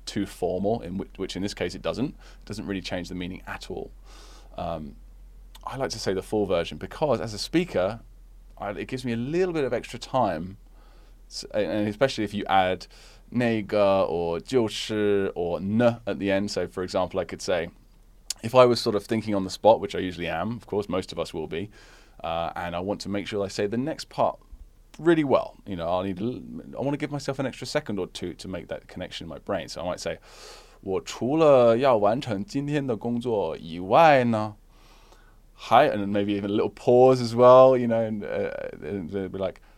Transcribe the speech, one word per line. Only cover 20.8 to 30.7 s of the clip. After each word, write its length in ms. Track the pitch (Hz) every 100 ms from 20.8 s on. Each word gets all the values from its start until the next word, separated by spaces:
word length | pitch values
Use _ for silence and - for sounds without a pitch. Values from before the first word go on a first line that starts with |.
| 101
most 240 | 90 -
of 60 | 82
us 160 | 113
will 140 | 85 78
be, 240 | 82 104 - - - - -
uh, 280 | 82 82 85 -
and 200 | 87 87
I 40 |
want 220 | 95 101
to 80 | 92
make 180 | 98 85
sure 160 | 104
I 60 | 98
say 160 | - 101
the 120 | 120
next 320 | 139 - -
part 300 | - 107 - - - - _ _ -
really 240 | 160 160
well. 320 | 143 104 - - -
You 100 | 90
know, 120 | 82
I'll 160 | 92
need 180 | 95 90
a 20 |
l-, 560 | 113 117 58 73 67 -
I 20 |
wanna 160 | 131 143
give 140 | 147
myself 280 | 143 143 135
an 80 | 131
extra 180 | - 127
second 340 | 147 - 101
or 60 | 87
two 280 | - 90 -
to 120 | 95
make 200 | 90 -
that 200 | - -
connection 380 | - 87 - 85
in 40 |
my 100 | 71
brain. 280 | - 95 69
So 140 | -
I 40 | 87
might 140 | -
say, 200 | 85 82 - - - - -